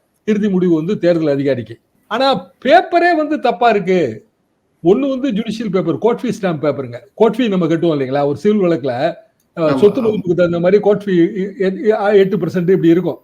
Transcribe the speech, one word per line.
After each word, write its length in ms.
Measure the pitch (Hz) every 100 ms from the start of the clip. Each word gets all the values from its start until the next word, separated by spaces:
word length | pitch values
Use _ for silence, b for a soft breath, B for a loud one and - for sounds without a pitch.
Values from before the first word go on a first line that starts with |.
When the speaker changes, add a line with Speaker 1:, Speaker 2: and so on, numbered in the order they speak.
| _ _
Speaker 1:
இறுதி 240 | - 208 208
முடிவு 260 | 185 180
வந்து 240 | 160 160 135
தேர்தல் 340 | 170 170 156
அதிகாரிக்கு. 460 | 139 143 123 101 113 _ _ _
ஆனா 420 | 220 269 240 - _
பேப்பரே 520 | 247 330 370 349 339 320
வந்து 240 | 302 302
தப்பா 280 | 240 233 240
இருக்கு. 580 | 208 180 185 147 110 - _ _ _ _ _
ஒண்ணு 240 | 165 226 277
வந்து 240 | 262 269
ஜுடிஷியல் 380 | 208 226 220 -
பேப்பர், 280 | 185 165 135
கோர்ட் 220 | 220 -
ஃபீ 220 | 247 -
ஸ்டாம்ப் 200 | 190 156
பேப்பருங்க. 340 | 147 143 123 117 -
கோர்ட் 220 | - 214 220
ஃபீ 120 | 247
நம்ம 180 | 185 165
கட்டுவோம் 340 | 165 170 151
இல்லைங்களா? 260 | 127 143 143
ஒரு 100 | 143
சிவில் 340 | 208 214 180
வழக்குல, 460 | 160 135 120 156 - _ _ _ -
அ, 40 |
Speaker 2:
ஆமா, 140 | 160 135
Speaker 1:
சொத்து 240 | 208 202
Speaker 2:
ஆமா. 40 |
Speaker 1:
மதிப்புக்கு 300 | 226 214 175
தகுந்த 260 | 180 175 170
மாதிரி 220 | 175 202
கோர்ட் 200 | 202 202 202
ஃபீ 300 | 185 170 214
எ-, 500 | 196 - 190 190 226
எ-, 40 |
அ, 260 | 214 202 214
எட்டு 200 | 190 202
பர்சன்ட் 320 | 170 185 170
இப்படி 200 | 185 165
இருக்கும், 300 | 170 170 -